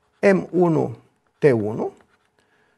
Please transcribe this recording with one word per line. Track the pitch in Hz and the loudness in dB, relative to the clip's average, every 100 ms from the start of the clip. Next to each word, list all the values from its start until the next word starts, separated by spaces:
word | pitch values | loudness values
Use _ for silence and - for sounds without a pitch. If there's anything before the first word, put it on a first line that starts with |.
| _ - 202 | _ -2 2
M | 185 - | 2 0
unu | 170 175 151 123 117 _ _ _ - | 0 0 0 -4 -8 _ _ _ 0
T | |
unu | 147 117 104 123 392 - _ _ _ _ _ _ _ | 2 2 -2 -6 -8 -10 _ _ _ _ _ _ _